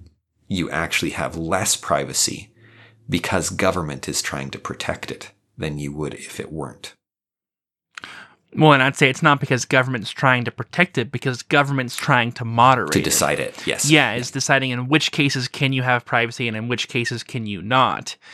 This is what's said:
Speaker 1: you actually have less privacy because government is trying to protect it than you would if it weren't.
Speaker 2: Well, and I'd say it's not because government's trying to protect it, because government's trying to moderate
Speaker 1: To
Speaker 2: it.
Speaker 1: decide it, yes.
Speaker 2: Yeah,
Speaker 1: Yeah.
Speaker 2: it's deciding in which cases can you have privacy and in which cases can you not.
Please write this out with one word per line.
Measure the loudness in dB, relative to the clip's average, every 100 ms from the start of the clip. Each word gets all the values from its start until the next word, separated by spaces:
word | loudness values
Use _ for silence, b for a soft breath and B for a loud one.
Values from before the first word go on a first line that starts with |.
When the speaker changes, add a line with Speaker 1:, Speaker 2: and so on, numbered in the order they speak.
| -20 _ _ _ -6
Speaker 1:
you | -4 -2
actually | -4 -2 -2 -4
have | -4 -6 -4
less | -2 -2 0 -2
privacy | 0 0 0 -2 -2 -4 -12 _ b b b b -4
because | -4 0 -2 -2
government | 0 0 0 -2 -6 -6
is | -6
trying | -4 -6 -8
to | -10
protect | -10 -8 -6 -6 -6
it | -12 -14 _ _ -10
than | -8 -6
you | -6
would | -6 -8 -8
if | -14 -12
it | -10
weren't. | -8 -10 -12 -20 -20 _ _ _ _ _ _ _ _ _ -18 B B B B _
Speaker 2:
Well, | 4 6
and | 6
I'd | 4 4
say | 2
it's | 4
not | 4 4
because | 2 -2
government's | 2 2 2 -2 -6
trying | 0 2 2
to | 0
protect | -6 -6 -2 -2 0
it, | -4
because | -2 -4 -4
government's | 0 2 2 0 -4 -4
trying | 2 2 2
to | -2
moderate | -2 6 6 6 4
Speaker 1:
To | 2
Speaker 2:
it. | 2
Speaker 1:
decide | 2 2 0
it, | -2 -6 -4
yes. | -2 4
Speaker 2:
Yeah, | 4 4
Speaker 1:
Yeah. | 0
Speaker 2:
it's | -4
deciding | -4 2 2 2
in | -4 2
which | 2 2
cases | 0 0 0 -4
can | -2 0
you | 0
have | 2 0
privacy | 0 0 0 -2 -4
and | -4
in | -4
which | -4 -2
cases | -2 -2 -4
can | -6 -6 -6
you | -6
not. | 0 4 4 0 -8 -12 B